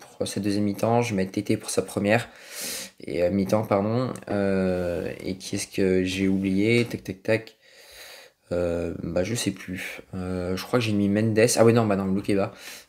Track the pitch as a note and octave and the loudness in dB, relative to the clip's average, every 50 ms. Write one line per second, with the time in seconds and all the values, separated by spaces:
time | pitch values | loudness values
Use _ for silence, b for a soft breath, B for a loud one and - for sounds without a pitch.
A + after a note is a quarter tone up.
0 | - - - - G#2 - - G#2 G2 G#2 G2+ G#2 G#2 G2+ G2 - - A2 A#2 A#2+ | -16 -14 -8 -8 -6 -6 -4 -4 -2 0 0 0 0 -2 -2 0 0 2 2 2
1 | A#2+ A#2 G#2 F#2+ F#2+ F#2+ - G#2+ G2+ - A2 - - - - - - - - G2 | 2 0 0 -2 -2 -2 -2 -4 -2 -2 -2 -2 -2 -4 -2 -2 -2 -2 -2 0
2 | G2+ G2+ G#2+ A#2+ A#2 - B B B B B B B B B B B B B B | 2 4 4 2 2 -2 B B B B B B B B B B B B B B
3 | - - C2+ D#2+ F2 F2+ F#2+ G2+ F#2+ F#2+ G#2+ G#2+ A2 - G#2+ G2 G2 A2 A2+ B2 | -10 -4 -2 2 2 2 2 2 2 2 2 0 2 2 2 2 2 2 0 0
4 | C3 A#2+ - - - - G2+ G2+ G2 G2 F#2+ F#2+ F#2+ F#2 F2+ F2+ F2+ F2 F2 E2+ | -2 -2 -4 -8 -6 -4 -2 0 0 2 2 2 2 2 0 0 0 -2 -2 -4
5 | - - - - - - F#2 F#2+ - - - G2 - - - - G2 F#2+ F#2+ F#2 | -4 -6 -6 -8 -6 -8 -8 -8 -8 -6 -6 -6 -6 -4 -2 0 2 4 4 4
6 | F#2 F#2 F#2 F#2+ G2 F#2+ F#2+ F#2+ G2 G2 F#2+ G2 G2+ A2+ A#2 A#2+ A#2+ A#2 - G2+ | 2 0 0 0 0 2 2 2 0 0 0 2 2 4 4 2 2 0 -4 -10
7 | - - F#2 - - - A2 G#2+ A2 - - _ B B B B B B B B | -8 -10 -12 -8 -2 -2 -2 -2 -2 -6 -20 _ B B B B B B B B
8 | B B B B B B B B _ - F2 F2 F2 E2+ E2+ E2+ E2+ E2+ E2 F2+ | B B B B B B B B _ -6 -4 -2 -2 -2 -2 -2 -4 -6 -6 -8
9 | F#2 F2 E2 F2 F#2 G#2 A#2 A#2+ - G2+ F#2+ - - - F#2 F#2 - - - - | -6 -4 -2 -2 -2 -2 -2 -2 -2 -2 -4 -6 -8 -10 -10 -8 -10 -10 -12 -14
10 | - _ - F#2 F#2 F#2 F#2 F2+ F2+ F2 F#2 F#2 - - - B2+ A#2 A2 G#2 G2+ | -16 _ -10 -8 -6 -4 -4 -4 -4 -4 -4 -6 -4 -2 0 0 0 0 0 2
11 | G2+ G2 G2+ G#2+ A2+ A2+ A2 A2 A2+ A#2+ - - A2+ A#2 A2+ A#2+ A2 G#2 G2 G2 | 2 2 2 2 2 2 4 4 4 6 6 6 8 8 8 6 4 2 2 0
12 | G2 F#2+ F#2+ G2+ G2 - G#2 G2 G2+ A2+ B B B B B B B | 0 0 -2 -2 0 0 0 0 0 -2 B B B B B B B